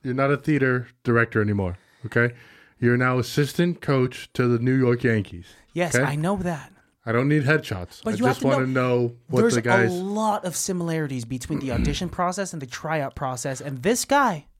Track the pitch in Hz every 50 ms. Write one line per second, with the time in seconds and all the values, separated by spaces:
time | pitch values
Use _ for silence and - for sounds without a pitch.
0 | _ 131 127 131 135 139 143 139 - - 156 143 135 131 127 127 120 - _ _
1 | _ - 117 117 117 - - 110 107 104 104 101 98 90 87 - _ _ _ _
2 | - 110 - 123 120 120 120 - - - - - - _ _ _ 123 120 120 123
3 | 127 127 127 127 120 - - - 147 139 - - 175 175 170 - - - 143 135
4 | 127 123 - - - - _ - 127 120 120 117 117 127 131 135 127 120 120 120
5 | - 123 113 107 98 - - 87 85 - - - _ _ _ 165 180 165 123 123
6 | 135 147 143 151 151 175 202 196 185 180 170 143 - - _ _ _ _ _ _
7 | _ 117 113 117 131 143 151 151 139 131 156 151 151 - - 95 90 - - -
8 | - 226 214 - - 127 127 - - 135 135 135 131 131 131 131 127 127 123 123
9 | 120 120 120 - _ _ - 127 110 233 131 120 110 120 120 117 117 - 180 175
10 | 185 196 208 214 220 214 208 208 - 180 165 - - - 190 180 170 165 165 160
11 | 156 139 135 127 117 113 131 127 - - 151 147 143 131 120 117 - - - -
12 | 190 170 - - 180 175 180 196 196 180 - 160 135 123 - - - 156 160 156
13 | 139 135 - - 147 131 127 120 - 143 135 123 139 147 135 131 123 185 240 233
14 | - - 269 285 285 240 185 147 - - _